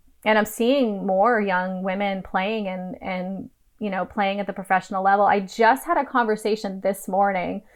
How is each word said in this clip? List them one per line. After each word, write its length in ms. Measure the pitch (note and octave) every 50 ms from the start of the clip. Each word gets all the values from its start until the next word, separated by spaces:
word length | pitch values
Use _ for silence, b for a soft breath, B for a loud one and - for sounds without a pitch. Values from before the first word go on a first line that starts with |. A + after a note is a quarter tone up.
| _ _ _ _ -
and 140 | G#3 G#3+
I'm 80 | G#3+ G#3
seeing 600 | G#3 - - A3+ A#3+ C4+ C#4+ B3+ A3 G3+ F#3+ F#3
more 360 | G3 F#3+ F#3+ G3+ A#3+ B3 G#3+
young 400 | G#3 G3 F3+ F#3 F#3 F#3 F#3 F#3
women 400 | F#3 G3 F#3 G3 G3+ G3 G3 F#3+
playing 460 | F3+ - - F#3+ F#3 G#3 A3+ A3 G#3
and, 280 | F#3+ F#3 F#3 F3+ F#3 F3+ -
and, 480 | - F#3+ F#3 F#3 F3+ F#3 G3 F#3 - - _ _ _ _ _ -
you 100 | G#3+ G#3
know, 160 | F#3+ F#3+ F3+
playing 340 | F3+ - G#3+ G3+ G3 G3 G3+
at 60 | G3+
the 60 | G3 F#3+
professional 500 | - F#3 - F#3+ F#3 - - G3+ F#3+ F#3+
level. 220 | G3 G3 G3+ G3+
I 140 | G3 - G#3
just 440 | G3 F#3 - - A3+ A3 C4+ C4 -
had 120 | D#4+ E4+
a 80 | D#4+ C#4
conversation 760 | C#4 - B3 A#3+ G#3+ G#3+ G#3+ - G#3+ G#3+ G#3+ - G3+ F#3+ F#3+
this 260 | F#3+ G3 G3 - -
morning 560 | - F#3 G3 G3+ G3+ G3 F3+ F3 E3+ F#3 G3+ b b b